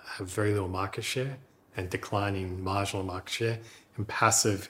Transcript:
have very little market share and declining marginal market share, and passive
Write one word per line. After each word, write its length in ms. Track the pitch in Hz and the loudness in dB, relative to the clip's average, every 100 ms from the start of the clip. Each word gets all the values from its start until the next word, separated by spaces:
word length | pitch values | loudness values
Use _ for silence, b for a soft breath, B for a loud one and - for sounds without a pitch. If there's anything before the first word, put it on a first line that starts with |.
| - - | -10 -8
have 100 | 92 | -4
very 240 | 92 104 | 0 2
little 160 | 104 92 | 2 0
market 360 | 92 98 - | -2 -2 -2
share 340 | 110 131 135 135 - _ _ - | -2 -2 -2 -6 -14 _ _ -6
and 140 | 90 | -4
declining 760 | 113 - 104 101 98 92 92 | -4 0 0 2 0 -2 -4
marginal 400 | 92 98 98 101 | -2 0 0 -2
market 280 | 95 90 - | -4 -6 -6
share, 280 | - 113 113 b b b - | 0 0 0 b b b -6
and 100 | 104 | -4
passive 600 | - 113 - 113 95 92 | 4 6 6 4 2 -4